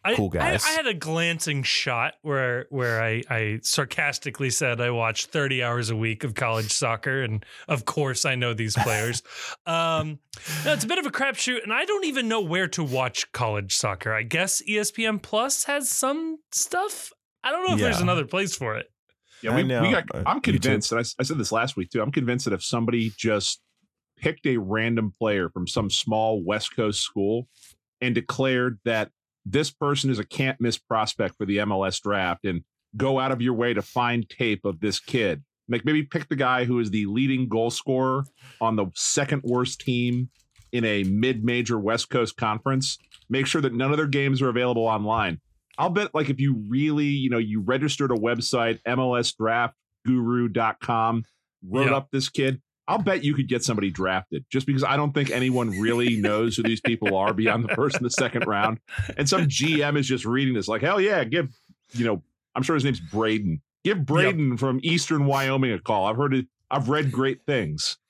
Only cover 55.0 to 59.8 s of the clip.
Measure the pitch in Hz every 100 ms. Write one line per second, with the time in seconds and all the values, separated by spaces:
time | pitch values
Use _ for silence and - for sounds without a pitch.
55 | 147 147 139 120 127 127 117 95 110 117
56 | 123 113 104 107 113 107 113 113 131 113
57 | 104 95 101 104 110 113 110 110 147 -
58 | 123 - 127 120 95 101 107 113 _ -
59 | 101 - 143 190 156 - 151 151